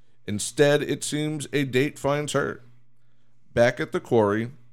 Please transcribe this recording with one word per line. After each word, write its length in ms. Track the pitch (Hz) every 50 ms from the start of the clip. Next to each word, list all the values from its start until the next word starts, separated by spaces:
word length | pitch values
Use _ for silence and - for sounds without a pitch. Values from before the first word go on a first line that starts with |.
| - - - - -
Instead, 560 | - 104 104 - - - - 143 143 147 147 143
it 200 | - 139 139 -
seems 440 | - 143 151 151 151 156 151 139 - -
a 100 | 147 143
date 340 | 131 117 127 143 151 -
finds 360 | - - 139 143 147 151 143 -
her. 280 | 139 147 - - - - - - - - - - - - - - - - - - - - - -
Back 260 | 117 120 123 131 -
at 140 | 156 - -
the 80 | 180
quarry, 500 | - - 127 113 107 101 101 110 113 123 131 - - -